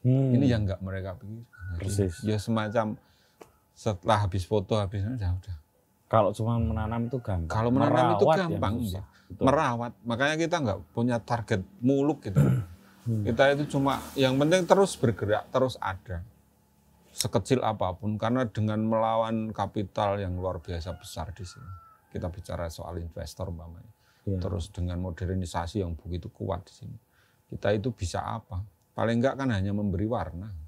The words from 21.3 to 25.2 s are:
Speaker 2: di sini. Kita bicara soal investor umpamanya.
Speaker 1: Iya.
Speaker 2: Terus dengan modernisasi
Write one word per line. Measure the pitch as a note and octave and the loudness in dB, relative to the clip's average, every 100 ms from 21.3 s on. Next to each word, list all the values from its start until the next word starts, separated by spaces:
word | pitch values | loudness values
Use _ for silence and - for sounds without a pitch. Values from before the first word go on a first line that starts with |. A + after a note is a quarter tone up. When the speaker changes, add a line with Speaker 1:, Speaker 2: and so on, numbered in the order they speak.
Speaker 2:
di | - | -10
sini. | F2 - E2+ F#2+ - _ _ | -14 -14 -16 -16 -18 _ _
Kita | G2+ F2 | -8 -8
bicara | E2+ F2+ F2 E2+ | -8 -10 -6 -6
soal | D#2+ E2+ F2 | -8 -8 -8
investor | E2 E2+ E2+ - F2+ | -8 -10 -12 -8 -8
umpamanya. | E2 E2 E2 - - _ _ | -8 -12 -16 -20 -20 _ _
Speaker 1:
Iya. | - F#2+ | -4 -2
Speaker 2:
Terus | F2+ F#2 E2 | -2 -4 -6
dengan | - F2 F2 | -4 -4 -2
modernisasi | F#2 E2 | -4 -4